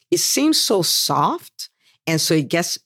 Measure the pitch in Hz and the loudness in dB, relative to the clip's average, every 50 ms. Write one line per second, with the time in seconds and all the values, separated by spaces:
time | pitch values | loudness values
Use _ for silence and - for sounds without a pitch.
0 | _ _ 175 170 - - - 262 285 311 302 - - - 220 190 165 - - - | _ _ -2 0 0 0 0 2 2 2 2 2 0 0 0 0 0 0 0 0
1 | - - 143 143 151 202 311 349 - - - - - - _ _ _ _ _ _ | 0 0 0 0 0 0 0 -4 -8 -14 -18 -16 -18 -18 _ _ _ _ _ _
2 | _ 160 165 156 - - 165 156 139 117 165 170 170 - - - _ | _ -2 -2 0 0 2 2 0 0 0 -2 -2 -2 -4 -6 -10 _